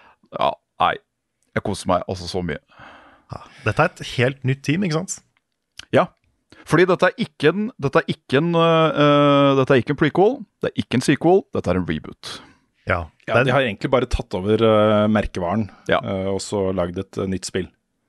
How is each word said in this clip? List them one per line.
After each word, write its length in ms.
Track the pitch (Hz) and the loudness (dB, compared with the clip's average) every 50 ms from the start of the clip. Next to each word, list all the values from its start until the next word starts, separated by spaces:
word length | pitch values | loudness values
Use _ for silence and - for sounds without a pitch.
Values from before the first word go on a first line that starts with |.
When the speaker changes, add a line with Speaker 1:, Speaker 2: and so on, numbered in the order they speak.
| _ _ _ _ _ _ - - | _ _ _ _ _ _ -6 -4
Speaker 1:
ja, 120 | - 69 - - _ _ _ - | -4 -4 -4 -6 _ _ _ -2
nei, 140 | 87 85 - - _ _ _ _ _ _ _ _ _ _ - | -2 -2 -2 -4 _ _ _ _ _ _ _ _ _ _ -8
jeg 80 | - - | -6 -4
koser 240 | 107 95 - - | -6 -6 -6 -2
meg 160 | 95 87 90 - | -2 -2 -2 -2
altså 200 | - 95 90 87 85 | -4 -10 -10 -10 -8
så 140 | - 92 87 | -6 -6 -6
mye. 140 | 82 73 - _ _ _ - - - - - - _ _ _ _ - | -6 -8 -8 _ _ _ -20 -20 -20 -20 -20 -20 _ _ _ _ -16
Speaker 2:
Ja, 100 | - - - - - - - | -16 -16 -16 -18 -14 -8 -6
dette 140 | 110 - - | -4 -2 0
er 100 | 156 165 | -2 -2
et 160 | - - - - - | -2 -8 -16 -8 -4
helt 260 | 131 120 135 139 - - | -2 -2 -2 -2 -4 -4
nytt 180 | 131 135 135 - | -4 -4 -4 -4
team, 200 | 139 151 196 208 | -4 -2 -2 -2
ikke 160 | 165 160 160 | -2 -4 -4
sant? 200 | 190 - - - _ _ _ _ _ _ _ _ _ _ _ - - - | -6 -8 -12 -14 _ _ _ _ _ _ _ _ _ _ _ -20 -6 0
Speaker 1:
Ja, 160 | - 139 180 - _ _ _ _ _ _ _ _ _ - - | 0 0 0 0 _ _ _ _ _ _ _ _ _ -20 -6
fordi 200 | - 156 165 185 | 0 2 4 4
dette 180 | 180 175 - 180 180 | 4 2 2 2 0
er 80 | - | 0
ikke 320 | - 151 - _ - 139 156 | -2 -6 -8 _ -2 0 0
en, 220 | 175 208 214 240 - - | 0 0 -4 -6 -6 -6
dette 160 | 135 135 - | -4 0 0
er 180 | 165 - - 120 | 0 0 -2 -4
ikke 240 | - _ - - | -8 _ -2 0
en, 140 | - 170 170 170 | 0 2 2 2
øh, 380 | 165 165 165 165 160 160 156 - | 2 2 4 4 4 2 2 2
øh, 640 | 147 147 147 147 147 147 143 143 139 143 139 135 | 2 4 4 4 4 4 4 4 4 4 4 4
dette 160 | 135 131 - 139 | 4 4 4 4
er 80 | 123 | 2
ikke 140 | - - 143 | 2 0 0
en 60 | - 165 | 0 0
prequel, 340 | 139 - 170 196 226 277 - 202 - _ _ | 0 2 2 2 2 2 -2 -8 -16 _ _
det 100 | - - | -8 -6
er 100 | - - - | -4 -4 -4
ikke 160 | - - 131 | -2 -2 0
en 20 | |
sequel, 420 | - - 143 - - 165 190 196 - _ - | 2 2 0 2 4 4 4 4 2 _ -8
dette 140 | 98 - 90 | -4 -2 -2
er 40 | 90 92 | -2 -2
en 60 | 87 | -2
reboot. 560 | 80 80 76 - - - _ - - - - - - _ _ _ _ _ _ - | -4 -6 -6 -8 -12 -18 _ -16 -16 -16 -16 -18 -20 _ _ _ _ _ _ -6
Speaker 2:
Ja. 180 | - 95 87 82 - _ _ _ | -4 -4 -4 -4 -8 _ _ _
Speaker 3:
Ja, 60 | 113 110 | -2 0
Speaker 2:
Det 60 | 117 | 0
er 20 | 135 | 2
Speaker 3:
de 60 | 131 | 2
har 100 | 127 139 | 2 0
egentlig 300 | 131 110 95 - - 139 | 0 -2 -4 -6 -4 0
bare 140 | 131 123 127 - | 0 0 0 0
tatt 240 | - - - - - | -4 -6 -6 -6 -6
over, 240 | 92 92 107 110 | -4 -2 0 2
øh, 500 | 107 113 110 110 107 107 107 107 104 107 107 | 2 4 4 4 4 4 4 4 2 2 2
merkevaren, 600 | 107 104 - - - 95 87 85 98 113 104 - - - _ | 0 0 -2 -4 -6 -6 -4 -4 -2 -4 -4 -6 -10 -10 _
Speaker 1:
Ja. 120 | - 95 - | -2 -2 -2
Speaker 3:
øh, 320 | - 107 98 95 95 98 98 | -2 -4 -6 -6 -4 -4 -6
og 60 | 95 | -6
så 300 | - - 110 101 95 95 95 | -6 -6 -4 -2 -2 -2 -2
lagd 240 | 92 87 90 90 | -2 -4 -4 -6
et, 200 | 98 95 _ - | -8 -10 _ -8
øh, 100 | 107 98 | -6 -6
nytt 180 | 95 92 90 - | -4 -4 -6 -6
spill. 220 | - - 95 82 - _ _ _ _ _ _ _ | -6 -6 -6 -6 -8 _ _ _ _ _ _ _